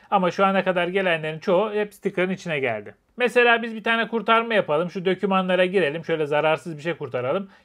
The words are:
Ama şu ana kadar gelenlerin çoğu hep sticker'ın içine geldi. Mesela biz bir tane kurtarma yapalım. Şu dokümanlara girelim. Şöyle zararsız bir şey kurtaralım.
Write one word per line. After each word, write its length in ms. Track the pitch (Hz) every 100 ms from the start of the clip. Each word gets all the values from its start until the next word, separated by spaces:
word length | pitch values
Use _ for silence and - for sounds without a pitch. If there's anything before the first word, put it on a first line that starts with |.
| _
Ama 200 | 208 180
şu 160 | - 196
ana 180 | 196
kadar 240 | 190 180 175
gelenlerin 500 | 190 180 165 156 160
çoğu 340 | 202 180 214
hep 220 | 208 208
sticker'ın 360 | - 190 - 185
içine 300 | 180 170 151
geldi. 340 | 131 110 104 - _ -
Mesela 460 | 240 240 240 233
biz 120 | 233
bir 100 | 220
tane 240 | 226 226 220
kurtarma 460 | 226 214 226 233
yapalım. 360 | 214 180 151 175
Şu 140 | 196
dokümanlara 600 | 180 185 196 190 185 185
girelim. 400 | 185 190 147 160
Şöyle 220 | 160 160 151
zararsız 500 | 147 156 156 175 156
bir 60 |
şey 120 | 160
kurtaralım. 560 | 160 135 123 123 175 196 -